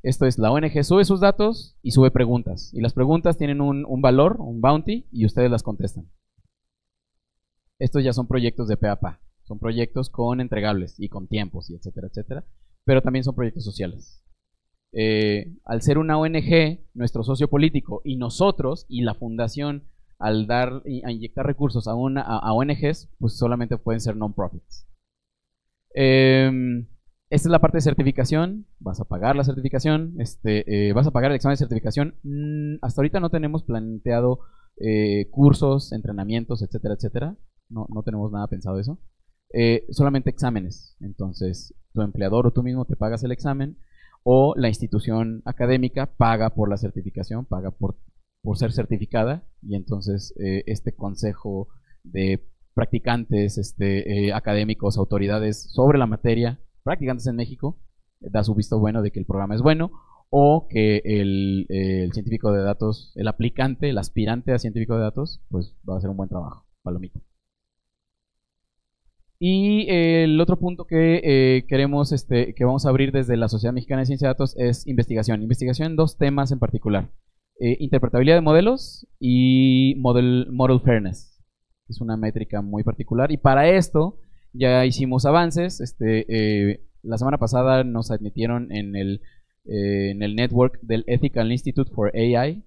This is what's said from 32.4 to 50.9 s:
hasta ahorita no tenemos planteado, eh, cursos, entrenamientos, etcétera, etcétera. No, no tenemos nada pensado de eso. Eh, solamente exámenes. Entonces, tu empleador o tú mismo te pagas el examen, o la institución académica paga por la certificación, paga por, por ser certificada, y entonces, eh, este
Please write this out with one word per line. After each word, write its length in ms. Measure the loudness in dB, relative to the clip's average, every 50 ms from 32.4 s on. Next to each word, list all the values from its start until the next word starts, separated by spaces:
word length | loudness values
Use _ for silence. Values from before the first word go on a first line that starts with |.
| -6 -6 -6 -6 -6 -6 -6 -6
hasta 200 | -6 -4 0 0
ahorita 180 | 0 0 0 -2
no 100 | -2 0
tenemos 340 | 0 -2 -2 -2 -4 -4 -4
planteado, 760 | -4 -4 -4 -4 -6 -8 -6 -2 -2 0 2 2 0 0 -2 -6 -16 -18 -20 -20 -20 _
eh, 500 | -6 -2 0 2 2 2 2 2 0 -2 -2
cursos, 600 | 4 8 8 8 8 6 4 2 2 0 -2 -6
entrenamientos, 720 | -10 -8 -6 -6 -6 -6 -4 -4 -4 -4 -4 -4 -4 -6
etcétera, 340 | -4 -6 -6 -6 -4 -4 -4
etcétera. 420 | -4 -6 -6 -4 -6 -6 -6 -10 -14 -20 _ _ _ _ _
No, 180 | -10 -10 -8 -8 -8
no 100 | -6 -6
tenemos 280 | -4 -4 -4 -4 -4
nada 160 | -4 -6 -6
pensado 280 | -6 -8 -8 -6 -6 -4
de 80 | -4 -4
eso. 160 | -6 -8 -10 -14 -20 _ _ _ _ _ _ _ _ -2
Eh, 320 | 0 2 2 2 0 -2 -4
solamente 380 | 2 2 2 4 2 0 0 -2
exámenes. 680 | -2 -2 -2 -2 -2 -2 -4 -6 -10 -12 -18 _ _ _
Entonces, 720 | -14 -14 -8 -8 -8 -8 -6 -6 -6 -6 -6 -8 -12 -20 -20 -20 -20 _ _
tu 80 | -4
empleador 460 | -4 -4 -4 -4 -2 0 2 4 2
o 40 | 4
tú 120 | 2 2 -2
mismo 220 | -2 -4 -4 -4
te 100 | -4 -4
pagas 280 | -4 -2 -4 -2 -4 -4
el 80 | -6
examen, 460 | -6 -4 -4 -4 -2 -2 -4 -6 -8 -16 -20 _ -20 -20 -20 -20 _ _ _
o 320 | 4 6 6 6 4 2
la 120 | 2 0 0
institución 720 | 0 -2 -4 -2 -2 -2 -2 0 -2 0 -2 -2 -4 -8 -8
académica 600 | -8 -4 -2 0 2 2 2 2 0 -2 -4 -6 -6 0
paga 400 | 0 2 2 4 2 0 0 0
por 140 | 0 0 0
la 80 | 0
certificación, 680 | -2 -4 -4 -6 -6 -10 -8 -8 -8 -8 -6 -6 -8 -6
paga 260 | -6 -6 -6 -4 -8
por, 260 | -6 -4 -4 -4 -4 -8 -14 -20 _ _ _ _ _ _
por 160 | -6 -6 -2
ser 140 | -2 -2 -2
certificada, 720 | -2 -4 -2 -2 -2 -4 -4 -2 -2 0 0 0 -2 -6 -10 -18 -20 -18
y 140 | -10 -8 -6
entonces, 580 | -6 -4 -6 -6 -4 -4 -4 -4 -4 -6 -10 -12 -6
eh, 240 | -4 -4 -4 -4 -4
este 300 | -4 -6 -4 -4 -6